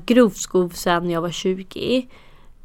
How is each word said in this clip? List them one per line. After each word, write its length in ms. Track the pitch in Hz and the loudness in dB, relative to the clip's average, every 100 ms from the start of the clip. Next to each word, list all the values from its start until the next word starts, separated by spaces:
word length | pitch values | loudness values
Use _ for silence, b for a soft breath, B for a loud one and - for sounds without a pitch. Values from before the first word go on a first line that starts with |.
| - | 4
grovt 320 | 240 226 - | 6 6 2
skov 320 | - 185 175 | -2 0 0
sedan 400 | - 190 175 175 | -2 -2 0 0
jag 120 | 170 | -2
var 100 | 175 | -4
tjugo. 760 | 165 190 185 190 - - 247 254 b b b b - | -4 -4 -4 -8 -8 -2 -2 -2 b b b b -14